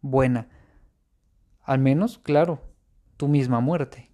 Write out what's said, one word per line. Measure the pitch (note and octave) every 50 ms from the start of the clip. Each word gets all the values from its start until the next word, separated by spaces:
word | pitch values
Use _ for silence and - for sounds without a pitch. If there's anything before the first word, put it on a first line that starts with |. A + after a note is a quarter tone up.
buena. | - C#3 C3 C3+ C3 B2+ B2 A#2+ A2+ - _ - - _ _ _ _ _ _ _ _ _ _ _ _ _ _ _ _ _ _ _
Al | _ - C#3 C3
menos, | C3+ C3+ C3+ D3+ F#3+ A#3+ - -
claro, | _ - D3 D3 D#3 E3+ E3 C#3 - - _ _ _ _ _ _ _ _ _ _
tu | C#3+ C#3+
misma | D3 D3 C3 B2+ B2 A#2
muerte. | B2 C3+ E3+ F3 C#3 C3 - - - _